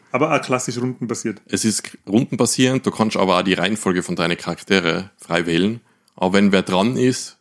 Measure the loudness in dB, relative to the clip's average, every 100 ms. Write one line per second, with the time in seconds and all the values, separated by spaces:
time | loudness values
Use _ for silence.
0 | _ -2 0 0 0 -4 -4 -4 -6 -6
1 | -6 -4 -6 -8 -6 -2 0 -2 -6 -14
2 | 0 2 2 0 0 2 2 2 -2 -2
3 | -2 2 2 2 2 0 0 -2 0 -2
4 | -2 -2 -2 -2 -6 -8 0 2 2 -2
5 | -6 _ -4 -2 0 0 0 -2 -12 _
6 | _ -4 0 4 4 4 2 2 2 2
7 | 0 0 -8 -16